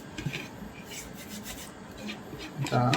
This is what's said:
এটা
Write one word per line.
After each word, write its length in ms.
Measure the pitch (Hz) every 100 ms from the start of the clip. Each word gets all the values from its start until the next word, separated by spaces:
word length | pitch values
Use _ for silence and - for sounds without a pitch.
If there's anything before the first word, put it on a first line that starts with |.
| - - - - - - - - - - - - - - - - - - - - - - - - - -
এটা 200 | 135 123 123